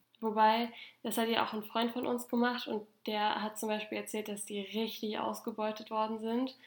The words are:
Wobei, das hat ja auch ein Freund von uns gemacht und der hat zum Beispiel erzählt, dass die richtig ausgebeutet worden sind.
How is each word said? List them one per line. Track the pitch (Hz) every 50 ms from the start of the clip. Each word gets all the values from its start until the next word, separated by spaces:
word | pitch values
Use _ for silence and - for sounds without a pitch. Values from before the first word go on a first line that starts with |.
| _ _ _ -
Wobei, | 226 220 208 220 214 214 220 233 240 233 - - - - - _ -
das | 233 220
hat | 233 233 226
ja | 226 - 220
auch | 220
ein | 220 214
Freund | 214 - - 226 233 240
von | 240 247 247
uns | - 247 240 - -
gemacht | - 240 240 247 240 240 -
und | 247 233 214 214 - _ _ -
der | - 214 208 208 214 - -
hat | 208 214 214
zum | - 226 220
Beispiel | 214 208 214 - 220 208
erzählt, | 208 - - 214 214
dass | 214 208 202 -
die | - 208 202
richtig | 196 190 196 220 226 220 - - 226 214 214 -
ausgebeutet | 233 226 214 - - 233 226 220 214 214 214 - 226 -
worden | 220 220 220 220 226 214
sind. | 220 226 233 240 262 262 - - -